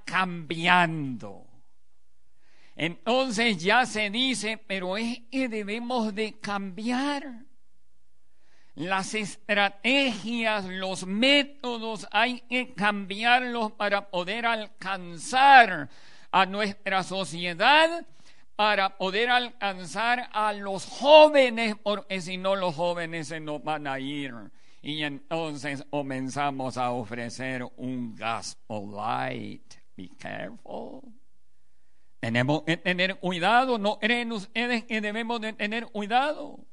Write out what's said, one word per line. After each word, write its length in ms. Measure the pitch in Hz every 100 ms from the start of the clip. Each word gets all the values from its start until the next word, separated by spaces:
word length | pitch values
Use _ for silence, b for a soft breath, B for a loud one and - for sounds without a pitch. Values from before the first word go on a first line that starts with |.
cambiando, 1400 | - 175 185 175 156 165 180 180 170 160 135 117 104 95 - - - - - - - - - b b b b
entonces 880 | - 165 170 220 254 269 208 233 180
ya 240 | 175 233 220
se 240 | 214 208
dice, 480 | 220 262 208 214 220
"Pero 400 | - 190 180 202
es 220 | 233 240 -
que 180 | 262 254
debemos 680 | 220 202 220 240 254 220
de 240 | 202 220 -
cambiar 1080 | 208 202 196 180 226 247 285 285 277 233 277 - - - - - - - - - - - -
las 400 | - 170 190 185
estrategias, 1500 | 220 196 - - 208 202 - 226 277 269 202 220 233 226 214 190
los 400 | 185 190 185 185
métodos, 1000 | 202 262 285 277 - 247 233 226 214 -
hay 300 | 208 240 247
que 320 | - 247 254
cambiarlos 1000 | 247 208 202 190 196 233 247 247 240 214
para 380 | 214 202 202 202
poder 340 | 180 180 226
alcanzar 1400 | 233 226 208 - 185 190 175 165 143 254 277 269 220 170 139 B B B B
a 140 | 185
nuestra 580 | 190 202 208 202 196 190
sociedad, 1040 | 175 190 170 170 175 170 233 302 320 339 - b b b -
para 440 | - 214 202 190 -
poder 320 | 185 196 240
alcanzar 1000 | 247 240 - 202 185 170 185 226 247 240
a 220 | 214 214
los 320 | 202 196 196
jóvenes, 880 | - - 277 311 302 285 254 226 226 214
porque 380 | 208 208 - 190
si 160 | 170 185
no 180 | 190
los 200 | 196 180
jóvenes 540 | 147 175 175 165 165 143
se 120 | 160
nos 240 | 151 151
van 220 | 151 156 147
a 120 | 135
ir". 360 | 135 147 139 117 101 b b b
Y 220 | - 151
entonces 800 | 147 139 - 165 160 143 147 135 -
comenzamos 880 | 147 139 131 131 135 143 135 131 123
a 140 | 123
ofrecer 760 | 123 104 120 117 - 131 131 123 -
un 360 | 127 127 120
gospel 760 | 117 110 110 92 - - 107 101
light. 800 | 101 110 127 131 127 104 101 - - - -
Be 140 | 90 -
careful. 840 | - 104 - 233 - 233 233 262 262 226 - - - - - - - - - -
Tenemos 420 | 117 117 127 156
que 120 | 160 170
tener 400 | 180 180 185 190
cuidado. 640 | 180 180 180 240 262 233
¿No 200 | 202 214
creen 340 | 214 240 233
ustedes 520 | 220 190 226 240 233
que 160 | 240 220
debemos 400 | 208 214 226 233
de 140 | 220
tener 320 | 214 208 226 233
cuidado? 760 | 208 202 240 294 311 294 - -